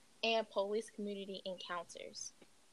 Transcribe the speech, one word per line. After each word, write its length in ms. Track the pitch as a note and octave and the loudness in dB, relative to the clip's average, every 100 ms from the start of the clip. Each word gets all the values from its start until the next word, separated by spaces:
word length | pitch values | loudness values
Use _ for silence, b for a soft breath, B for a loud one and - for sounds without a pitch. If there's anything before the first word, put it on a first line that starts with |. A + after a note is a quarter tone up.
| b - | b 0
and 240 | A3+ A3+ A3 | 4 4 4
police 400 | - G3 G#3+ A3+ | 2 2 2 0
community 500 | - G#3 G3 G3 F#3+ F#3+ | -4 -4 -4 -4 -6 -6
encounters. 880 | F3+ - F3 E3+ - - - - - - - - | -6 -4 -4 -4 -8 -10 -8 -10 -10 -20 -20 -20